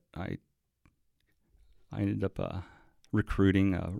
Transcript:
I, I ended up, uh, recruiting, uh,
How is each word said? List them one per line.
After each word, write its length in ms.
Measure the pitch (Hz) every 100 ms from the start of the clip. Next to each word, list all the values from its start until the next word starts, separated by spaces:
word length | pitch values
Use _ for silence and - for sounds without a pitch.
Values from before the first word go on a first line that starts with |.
| _
I, 240 | 85 90 - _ _ _ _ _ _ _ _ _ _ _ _ _ _ _
I 100 | 104
ended 220 | 101 104
up, 140 | 98 -
uh, 200 | - 92 - - _ _ -
recruiting, 640 | 110 - - 98 95 98
uh, 180 | 90 87 98